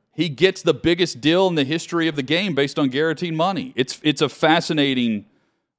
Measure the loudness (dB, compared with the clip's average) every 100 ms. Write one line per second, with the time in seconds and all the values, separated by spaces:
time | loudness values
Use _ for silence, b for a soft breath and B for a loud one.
0 | _ -4 -4 2 2 2 0 0 2 0
1 | 0 -2 2 4 4 2 0 -2 -4 -2
2 | 0 -2 -2 -2 0 0 0 0 0 0
3 | -2 -2 -4 -2 -2 -2 -4 -4 -4 -2
4 | -2 0 -2 0 2 2 2 0 0 0
5 | 0 -2 -6 _ _ _ _